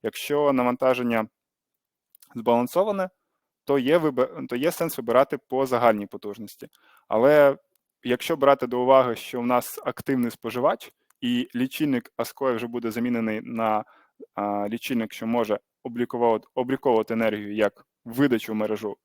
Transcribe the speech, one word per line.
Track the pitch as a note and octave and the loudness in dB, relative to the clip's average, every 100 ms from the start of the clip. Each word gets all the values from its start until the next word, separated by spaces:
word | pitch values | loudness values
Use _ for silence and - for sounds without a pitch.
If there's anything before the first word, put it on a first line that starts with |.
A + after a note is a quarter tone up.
Якщо | A2+ - - D3 D3 | -6 -8 -4 0 2
навантаження | C3 B2 B2 C3 B2+ A#2+ A#2 A2 _ _ _ _ _ _ _ _ _ - | 2 0 2 2 2 0 0 -2 _ _ _ _ _ _ _ _ _ -16
збалансоване, | A#2+ A2+ A#2+ B2 F3 G#3 G3 F#3 _ _ _ _ _ | -6 2 2 2 0 0 -2 -6 _ _ _ _ _
то | - C#3 | -2 0
є | B2+ E3+ | 2 2
вибе-, | D#3 B2+ C3 E3 C3 | 2 0 -2 -4 -8
то | B2 | -2
є | D3+ | -2
сенс | - E3 - | -2 -6 -6
вибирати | A#2+ A#2+ C#3 C#3+ | 0 4 4 0
по | _ C3 C3 | _ -4 0
загальній | B2 A#2+ G#2+ G2+ | 2 4 2 -2
потужності. | G#2 G#2 G2+ G#2 - - _ _ _ _ | -12 -14 -12 -16 -16 -20 _ _ _ _
Але | A2 B2+ D3+ C#3+ C#3 _ _ _ _ | 2 6 8 6 4 _ _ _ _
якщо | B2 B2 - D#3+ | -4 -2 -2 2
брати | C3+ C#3 B2+ | 4 4 2
до | B2 | -2
уваги, | B2+ C3 B2 A2+ | 6 6 6 -2
що | - B2+ | -8 -6
в | A#2+ | 0
нас | B2 - - | 0 -2 -8
активний | - - - C3+ A#2+ | -8 -8 -4 -2 -2
споживач | - A#2 A#2 C#3 A3+ - _ _ _ | -4 -8 -2 0 -2 -8 _ _ _
і | B2 A#2+ B2 | -2 -2 -2
лічильник | A#2+ C3 - D3+ B2+ - - | -4 -4 -2 -2 -2 -4 -8
аскоя | A#2 - C3+ | -8 -4 -2
вже | A#2 A#2 | -2 -4
буде | A#2+ A#2 | -6 -6
замінений | A2 A#2+ A#2+ A2 G#2+ | -4 -2 -2 -2 -4
на, | - A#2 A2+ G#2+ - _ _ _ - | -8 -2 0 0 -4 _ _ _ -14
а, | - G#2 G#2 G#2 | -6 -4 -4 -4
лічильник, | A#2 - A#2+ A2 | -6 -4 -4 -4
що | - A2+ | -8 -4
може | A#2+ A2 G#2 _ _ | -2 0 -2 _ _
облікувати, | B2+ A#2+ A#2+ B2 A#2+ A2 - | -12 -6 -4 0 2 0 -2
обліковувати | - B2+ C3+ C#3 A2+ A2 | -6 -2 -2 2 2 0
енергію | A2+ A2+ G#2 G#2 | 0 0 -2 -6
як | G#2+ G#2 _ _ _ | 0 0 _ _ _
видачу | - A#2 C#3 A#2 - | -12 0 2 2 -2
в | G#2+ | -4
мережу | G#2+ G#2+ G#2+ G2+ | -2 -4 -6 -10